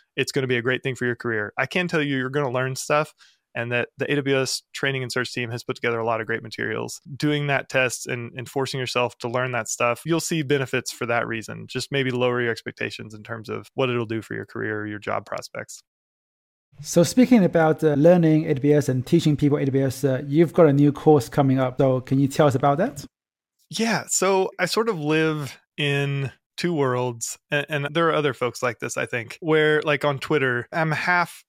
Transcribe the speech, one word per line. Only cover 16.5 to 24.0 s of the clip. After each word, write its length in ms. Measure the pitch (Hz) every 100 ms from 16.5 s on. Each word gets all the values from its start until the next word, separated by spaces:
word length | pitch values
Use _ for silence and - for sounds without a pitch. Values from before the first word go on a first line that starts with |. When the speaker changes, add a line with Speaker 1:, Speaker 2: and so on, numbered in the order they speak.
| _ _ -
Speaker 2:
So 200 | - 170
speaking 420 | 170 - 247 247
about, 400 | 175 170 156 156
uh, 100 | 156
learning 520 | 139 160 180 160 156 156
A 80 |
W 240 | 139 143 147
S 120 | 135
and 140 | 127
teaching 320 | - 170 160 147
people 220 | 147 147
A 80 | 139
W 220 | 135 135
S, 160 | 123
uh, 180 | 139 131 143
you've 260 | 147 170
got 140 | - 160
a 60 |
new 180 | 139 143
course 360 | 139 160 151 -
coming 320 | - 135 131
up. 200 | 131 127
So 220 | 135 127
can 180 | - 135
you 80 | 139
tell 180 | - 147
us 80 |
about 240 | 131 143 143
that? 260 | 240 - - _ _ _ _ _ -
Speaker 1:
Yeah. 320 | 165 226 170